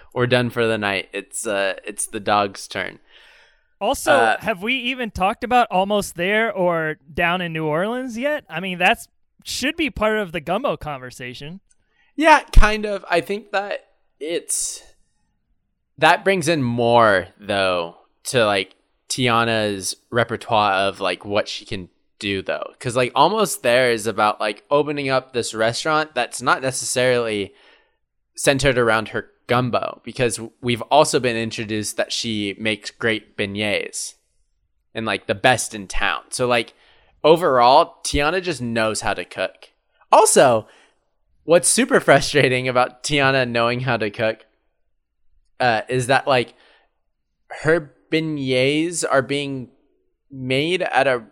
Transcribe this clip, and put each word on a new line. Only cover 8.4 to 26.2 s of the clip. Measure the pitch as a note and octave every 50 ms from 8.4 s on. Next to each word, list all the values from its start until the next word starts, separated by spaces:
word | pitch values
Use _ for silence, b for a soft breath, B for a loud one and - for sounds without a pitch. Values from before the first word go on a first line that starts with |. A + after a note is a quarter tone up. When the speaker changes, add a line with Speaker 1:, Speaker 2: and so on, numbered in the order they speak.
| - -
Speaker 2:
I | D#3+ D#3+
mean, | F#3+ F#3+ F3+ E3+
that's, | F3+ G3+ A#3 - - - _ _ _ _ _ _
should | _ - - - A#3+ D4 E4
be | F4 D#4+ B3
part | - - G#3+ A3 A3 G#3+
of | G3+ E3+
the | D#3 F3
gumbo | C3+ E3 F3+ A3+ C#4+ A#3 E3
conversation. | - - D3+ C#3+ B2+ B2+ B2 - - B2+ B2 B2 - C#3+ D3+ F#3 G3 - _ _ _ _ _ _ _ _ _ _
Speaker 1:
Yeah, | C#4 D#4 D#4+ D4+ C4+ - -
kind | - - G#3 G#3 G#3+ G#3+ G#3
of. | G#3 G3+ F#3+ - -
I | F3 E3+
think | - - G3+ G#3+ - -
that | - G3 G3+ G3+ - - - _ _ _ _ _ _ _
it's, | C#3+ D#3+ E3+ D#3 - - - - - - - - - - _ _ _ _ _ _ _ _ _ _ _ _ _ _ _ _ _ _ _ _ _ -
that | - D#3 F3 G#3+
brings | - F#3+ G3 F#3 C#3
in | D#3 E3+ D3
more, | B2+ A#2+ A#2+ A#2+ A#2+ A#2 A#2+ A#2+ A2+ G#2+ G2 F#2 F2 - _
though, | _ G#2 G2 G2+ G2 F#2+ F#2 F2+ F2 E2 E2+ - - _ _ _ _ _
to, | - - B2 A2
like, | G#2 G2+ G2 G2 - - _ _ _ _ _ _ -
Tiana's | - - B2+ B2 A#2 A#2 A#2 A#2 A2+ A2 G#2+ G#2 G2+ F#2+ F#2 - - - _ _
repertoire | A2+ A#2 A#2 - A2+ G#2 - - A#2 G#2+ G#2 G2+ F#2+
of, | F#2+ G2 G2 F#2 G2
like, | G2 F2+ F2+ - -
what | G#2 G2+ G#2 G2 -
she | - - -
can | - A2+ F#2+ F2+ - _ _ _ _ _ _
do, | G#2 G2+ G2 F#2+
though. | F2+ - D2+ D2+ - - - _
'Cause, | - B2+ G#2+
like, | B2+ B2+ A#2 -
Almost | C3 D3 F3 G#3+ A3 G3+ D#3 - -
There | - A#2+ A#2+ B2+ B2+ A#2+
is | A#2 A2 G2+
about, | A2+ G2+ G#2+ G#2+ G#2+ G#2 -
like, | G#2+ G#2+ G#2 - _ _
opening | C#3+ D3 C#3+ D3 D3 C#3+ C#3 C3+
up | C3+ C3 B2+ -
this | - A#2+ A2 - -
restaurant | A2 A2 A#2 A#2 - - D#3+ D#3 D#3 D3+ D3+ -
that's | B2